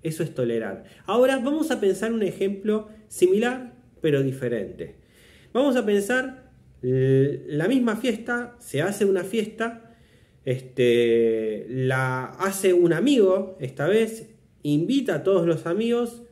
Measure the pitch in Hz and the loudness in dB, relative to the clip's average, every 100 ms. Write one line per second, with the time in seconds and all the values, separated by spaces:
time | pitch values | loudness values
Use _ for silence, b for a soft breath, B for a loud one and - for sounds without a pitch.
0 | 165 156 156 - 120 113 107 95 B B | -6 -4 -6 -2 -2 -2 -4 -10 B B
1 | - 220 254 269 240 302 302 233 202 190 | -2 2 4 2 0 -2 -2 0 0 0
2 | 226 233 190 - 196 202 214 214 214 B | -2 -2 -2 -2 -4 -2 -2 -2 -4 B
3 | B - 180 202 240 254 254 - _ _ | B 2 4 4 0 -4 -12 -20 _ _
4 | 160 139 135 127 123 117 90 - 80 - | 0 0 0 -4 -4 -4 -6 -10 -14 -16
5 | b b b b b 226 285 247 214 202 | b b b b b 0 2 2 2 0
6 | 196 254 262 - - _ _ - 127 131 | 0 -2 -2 -12 -20 _ _ -8 -2 0
7 | 131 135 139 - - 147 175 262 233 208 | 4 4 2 -2 -6 -2 0 2 2 0
8 | 262 214 - 240 240 - - 135 175 202 | -2 -4 -4 -6 -6 -16 -8 -4 -4 0
9 | 202 190 180 226 208 - 226 - b b | 0 0 0 -4 -4 -6 -6 -8 b b
10 | b b b b 135 127 - - 123 120 | b b b b -6 -6 -6 2 4 4
11 | 117 117 113 113 110 104 - 131 127 131 | 4 4 4 2 -2 -6 -8 -4 -2 0
12 | 131 127 127 - 196 196 190 175 170 160 | -2 -4 -8 -4 -4 0 2 4 4 2
13 | 247 269 190 190 202 - 131 - 147 214 | 2 4 4 2 -2 -8 -10 -2 0 2
14 | 220 - - - _ _ 147 147 170 269 | 0 -4 -16 -20 _ _ -2 0 2 0
15 | 240 156 175 190 170 156 165 190 233 240 | 0 -2 2 2 2 0 -2 -2 0 0
16 | 233 - - | -2 -8 -20